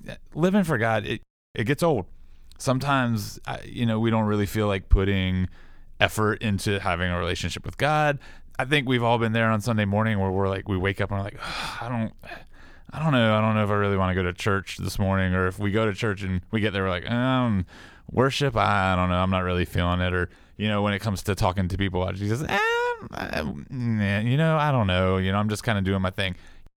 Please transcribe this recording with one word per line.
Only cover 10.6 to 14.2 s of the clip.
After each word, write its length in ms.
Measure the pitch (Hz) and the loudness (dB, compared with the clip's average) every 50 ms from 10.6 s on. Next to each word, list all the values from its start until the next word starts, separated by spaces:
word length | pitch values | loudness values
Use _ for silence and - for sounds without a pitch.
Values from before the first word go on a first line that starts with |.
| - - | -2 -2
we 100 | 101 92 | -2 0
wake 240 | 90 98 98 - | 0 0 0 0
up 80 | 104 95 | -2 -4
and 100 | 101 98 | -2 -4
we're 40 | 98 | -6
like, 160 | 104 - - | -6 -8 -10
"Ugh, 360 | - - - - - - - - | -10 -10 -8 -8 -8 -8 -8 -8
I 80 | 113 117 | -8 -6
don't, 240 | 127 117 113 - - - - - - - - - - - - - - - - - - | -4 -4 -4 -4 -6 -12 -18 -16 -16 -16 -16 -18 -20 -20 -20 -20 -20 -20 -20 -14 -8
I 80 | 139 | -2
don't 120 | 151 160 143 | 0 2 4
know. 200 | 123 113 110 107 | 4 6 6 4
I 60 | 107 | 4
don't 160 | 107 110 110 | 4 4 2
know 80 | 107 107 | 2 2
if 60 | 101 | 2
I 60 | 104 | 2
really 200 | 104 101 101 101 | 2 2 2 2
wanna 200 | 95 95 92 92 | 2 2 2 2
go 80 | 92 | 2